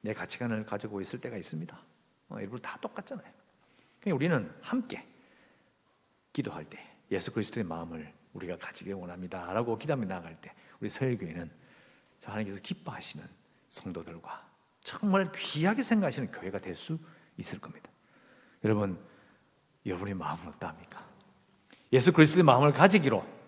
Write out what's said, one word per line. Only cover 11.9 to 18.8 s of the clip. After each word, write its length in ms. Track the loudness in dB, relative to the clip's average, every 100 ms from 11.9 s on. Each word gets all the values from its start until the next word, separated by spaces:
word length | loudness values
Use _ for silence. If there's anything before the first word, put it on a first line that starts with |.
| _ _ _
저 100 | -10
하나님께서 300 | -6 -6 -8
기뻐하시는 640 | -8 -8 -8 -12 -12 -14 -16 -20 _ _ _
성도들과 800 | -12 -10 -10 -10 -14 -14 -16 -16 _ _ _
정말 500 | -12 -2 2 4 2
귀하게 500 | -4 -4 2 2 2
생각하시는 480 | 2 4 4 0 -6
교회가 280 | -6 -6 -6
될 160 | -6
수 240 | -10 -6 -6 -8 -20 _ -14
있을 240 | -10 -10
겁니다. 280 | -12 -16 -20 _ _ _ -20 -20 -20 _
여러분, 340 | 0 2